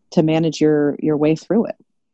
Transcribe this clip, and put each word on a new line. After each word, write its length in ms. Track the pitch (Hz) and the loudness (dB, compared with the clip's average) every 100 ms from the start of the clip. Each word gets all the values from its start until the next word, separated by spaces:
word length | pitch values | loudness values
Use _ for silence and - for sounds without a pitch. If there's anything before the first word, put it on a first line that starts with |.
| _ | _
to 120 | 180 | -4
manage 380 | 156 160 165 - | 0 0 0 0
your, 360 | 151 151 147 - | 2 2 0 -2
your 160 | 156 147 | -2 0
way 200 | 151 156 | 0 0
through 300 | - 208 196 | -2 -2 -2
it. 100 | - _ _ _ | -6 _ _ _